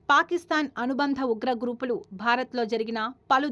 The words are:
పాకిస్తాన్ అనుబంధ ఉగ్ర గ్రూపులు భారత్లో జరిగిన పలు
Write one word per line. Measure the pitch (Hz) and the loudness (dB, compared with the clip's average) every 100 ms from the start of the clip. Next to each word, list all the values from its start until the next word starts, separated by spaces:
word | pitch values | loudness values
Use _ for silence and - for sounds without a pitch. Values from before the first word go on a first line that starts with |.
| - | 2
పాకిస్తాన్ | 285 339 349 - 311 294 - | 4 4 0 0 -2 -2 -2
అనుబంధ | 240 269 285 269 262 | -2 0 0 0 0
ఉగ్ర | 220 254 240 | 0 0 -2
గ్రూపులు | 240 240 262 220 - 190 | -2 -4 -4 -4 -6 -6
భారత్లో | 220 247 254 247 233 | 0 0 0 -4 -2
జరిగిన | 226 220 226 220 262 - | -2 -2 -4 -4 -6 2
పలు | 262 294 | 2 2